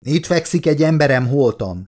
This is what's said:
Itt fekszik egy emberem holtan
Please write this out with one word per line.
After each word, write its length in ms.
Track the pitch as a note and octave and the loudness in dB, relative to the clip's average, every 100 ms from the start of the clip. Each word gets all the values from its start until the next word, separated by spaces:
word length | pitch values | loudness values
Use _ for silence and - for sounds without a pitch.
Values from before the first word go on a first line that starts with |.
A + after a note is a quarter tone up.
| - | -2
Itt 200 | D#3 E3+ | -4 0
fekszik 400 | F3 E3 F3 E3 | -2 0 -2 0
egy 180 | D3+ | 2
emberem 440 | D#3 D#3+ D3 C3 B2+ | 2 2 2 2 0
holtan 640 | C#3 B2+ G#2+ G2+ F2+ F#2 | 2 0 0 -8 -10 -14